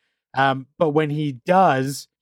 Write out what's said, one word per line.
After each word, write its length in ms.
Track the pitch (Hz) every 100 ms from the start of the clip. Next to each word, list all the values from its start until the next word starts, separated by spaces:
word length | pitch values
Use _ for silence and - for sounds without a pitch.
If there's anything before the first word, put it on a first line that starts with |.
| _ _ _
um, 320 | - 135 135 131 -
but 120 | 165
when 180 | 147 151
he 240 | 147 151 127 -
does, 600 | 180 185 131 131 143 - _